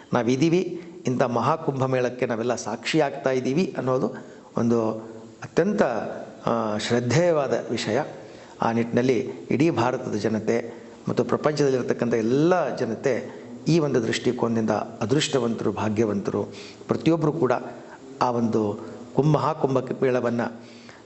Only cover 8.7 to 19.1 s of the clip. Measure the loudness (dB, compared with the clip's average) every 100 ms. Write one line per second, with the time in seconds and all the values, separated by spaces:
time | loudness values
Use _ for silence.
8.7 | 2 2 2 4 2 0 -8 -2 2 2
9.7 | 2 0 0 -4 -2 0 0 0 0 -2
10.7 | -10 -16 -10 -2 0 2 2 2 2 2
11.7 | 2 0 0 0 2 2 2 4 2 0
12.7 | -2 -4 -2 0 -2 -4 -12 -14 -6 2
13.7 | 2 4 2 0 0 0 0 0 2 2
14.7 | 0 -2 -6 0 0 2 0 0 0 -2
15.7 | -2 0 2 2 0 -2 -2 -4 -8 -16
16.7 | -16 -2 0 2 2 2 2 2 2 -2
17.7 | -14 -18 -18 -18 -2 0 2 2 2 0
18.7 | -2 -10 -14 -4